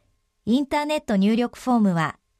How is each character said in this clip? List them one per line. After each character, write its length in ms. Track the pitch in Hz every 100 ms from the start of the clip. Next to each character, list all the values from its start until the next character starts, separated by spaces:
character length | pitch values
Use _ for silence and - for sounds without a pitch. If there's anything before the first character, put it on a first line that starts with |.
| _ _ _ _ -
イ 140 | 254
ン 60 | 277
タ 120 | 294
ー 60 |
ネ 120 | 294 302
ッ 40 |
ト 120 | 294 202
入 200 | 196 226
力 220 | 240 -
フ 120 | 262
ォ 40 | 240
ー 20 |
ム 160 | 202
は 240 | 170 151 - _